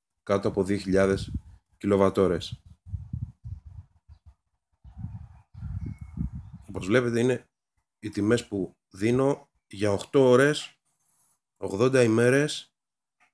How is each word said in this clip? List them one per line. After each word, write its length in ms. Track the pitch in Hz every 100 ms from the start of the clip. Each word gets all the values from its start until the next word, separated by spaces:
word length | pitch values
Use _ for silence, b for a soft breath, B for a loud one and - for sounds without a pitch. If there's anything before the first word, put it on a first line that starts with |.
| _ _
κάτω 240 | - 98 98
από 160 | 90
δύο 140 | 95 101
χιλιάδες 540 | 92 95 98 98 - - - - _ _
κιλοβατόρες. 840 | 101 98 95 98 92 82 - - - - - - - - - - - - - - - _ _ - - - _ _ _ _ - - - - - - _ - - - - - - - - - - - -
Όπως 160 | 95 90
βλέπετε, 340 | 123 120 117
είναι 280 | 123 123 - _ _ _ _ _
οι 100 | 113
τιμές 380 | 104 104 117 -
που 280 | 101 92 _ _
δίνω 600 | 92 107 123 135 143 - _ _
για 240 | 98 104
οκτώ 380 | 101 - 143 131
ώρες, 480 | 123 143 151 - _ _ _ _ _ _ _ _ _
ογδόντα 460 | 98 98 127 131
ημέρες, 640 | 117 113 120 135 151 - - _ _ _ _ _ _